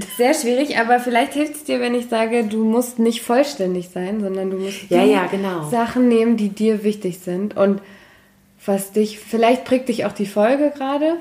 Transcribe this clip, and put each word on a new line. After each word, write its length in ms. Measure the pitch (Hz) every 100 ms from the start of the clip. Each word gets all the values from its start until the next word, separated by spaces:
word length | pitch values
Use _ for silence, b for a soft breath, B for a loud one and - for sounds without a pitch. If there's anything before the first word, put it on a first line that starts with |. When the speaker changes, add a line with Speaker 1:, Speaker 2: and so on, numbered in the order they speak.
| - -
Speaker 1:
Sehr 160 | 247
schwierig, 420 | 311 233 247 294 -
aber 220 | 226 240
vielleicht 320 | 247 233 277
hilft's 320 | 285 302 302
dir, 160 | - 254
wenn 140 | 240
ich 140 | 240 240
sage, 360 | 226 220 240
du 200 | 214 220
musst 340 | 220 226 240 -
nicht 240 | 226 226
vollständig 680 | - 247 285 - 185 180 180
sein, 320 | 180 185 220
sondern 300 | 196 190 190
du 80 | 190
musst 320 | 190 196 -
Speaker 2:
Ja, 140 | 175
Speaker 1:
die 60 | 202
Speaker 2:
ja, 140 | 202 180
genau. 440 | 196 196 175 151
Speaker 1:
Sachen 380 | 233 233 247 247
nehmen, 280 | 226 226 214
die 140 | 208
dir 340 | 202 220 208
wichtig 360 | 202 208 185 175
sind 360 | - 180 208 -
und 240 | 196 196 B B B B B B _ _ -
was 260 | 196 -
dich, 260 | 214 214 -
vielleicht 440 | - 226 226 254
prägt 240 | - 262 254
dich 160 | 208
auch 80 | -
die 140 | - 202
Folge 440 | 214 214 277 294 285
gerade, 400 | 269 285 311 330